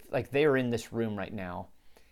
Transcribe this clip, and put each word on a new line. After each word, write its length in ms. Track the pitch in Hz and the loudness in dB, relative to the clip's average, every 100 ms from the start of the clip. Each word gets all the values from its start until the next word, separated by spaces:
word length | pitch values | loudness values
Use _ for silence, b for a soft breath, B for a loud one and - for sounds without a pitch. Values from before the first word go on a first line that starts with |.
| - | -4
like, 220 | 131 - | -4 0
they 120 | 135 | 4
are 120 | 151 131 | 4 4
in 140 | 123 | 2
this 220 | 117 - | -2 -2
room 240 | 113 113 101 | -4 -2 -2
right 160 | 92 | -6
now, 360 | 107 92 90 92 b b b b | -6 -8 -8 -12 b b b b